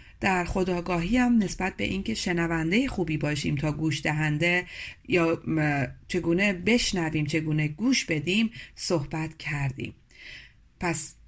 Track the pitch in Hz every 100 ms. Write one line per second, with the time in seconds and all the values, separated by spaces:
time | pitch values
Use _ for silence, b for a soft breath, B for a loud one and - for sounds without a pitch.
0 | B - 208 185 175 196 185 175 175 175
1 | 170 254 247 233 180 - 185 - 208 190
2 | 202 214 190 175 165 165 160 208 269 -
3 | 160 151 147 147 165 143 151 151 160 151
4 | 160 151 156 151 175 180 180 B B B
5 | - 180 165 165 160 160 151 143 131 -
6 | - 185 170 170 208 180 180 240 - 190
7 | 160 160 151 160 156 151 151 151 240 254
8 | - 156 143 202 226 B B - - 170
9 | 135 160 160 - 147 151 139 131 - -
10 | _ B B B B B - _ 175 165
11 | - -